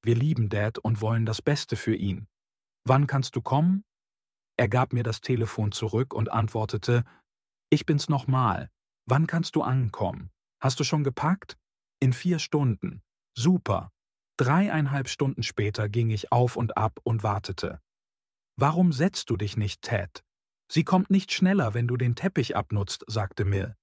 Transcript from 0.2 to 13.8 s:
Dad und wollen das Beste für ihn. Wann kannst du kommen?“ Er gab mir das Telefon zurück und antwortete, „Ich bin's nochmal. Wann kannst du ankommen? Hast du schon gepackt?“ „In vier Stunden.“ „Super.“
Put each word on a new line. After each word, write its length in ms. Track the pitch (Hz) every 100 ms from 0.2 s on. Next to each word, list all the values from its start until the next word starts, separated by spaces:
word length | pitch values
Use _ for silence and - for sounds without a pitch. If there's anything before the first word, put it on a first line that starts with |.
| 147 135 107
Dad 300 | 104 104 -
und 220 | - 110
wollen 240 | 110 113 113
das 160 | 113
Beste 340 | - 143 - 110
für 200 | - 110
ihn. 320 | 98 90 - _ _ _ _ _ -
Wann 220 | 131 143
kannst 280 | 135 127 -
du 60 |
kommen?“ 420 | - 135 170 190 - _ _ _ _ _ _ -
Er 120 | 117
gab 240 | 123 127
mir 100 | 120
das 180 | 113 110
Telefon 500 | - 123 110 - 104
zurück 420 | - 110 113 135
und 180 | 104 110
antwortete, 720 | 113 107 113 107 107 - 120 117 _ _ _ _ _ _
„Ich 160 | 151 -
bin's 240 | 147 -
nochmal. 600 | 143 - 131 120 85 - _ _ _ -
Wann 220 | 131 160
kannst 280 | 170 165 160
du 80 |
ankommen? 680 | - 131 120 - 95 73 - _ _ _
Hast 180 | 131 -
du 40 |
schon 200 | - 156
gepackt?“ 540 | 139 127 151 190 - - _ _ _ _
„In 140 | 131
vier 260 | 123 180 165
Stunden.“ 600 | - 151 135 101 - 95 _ _ _ -
„Super.“ 540 | 120 180 - 92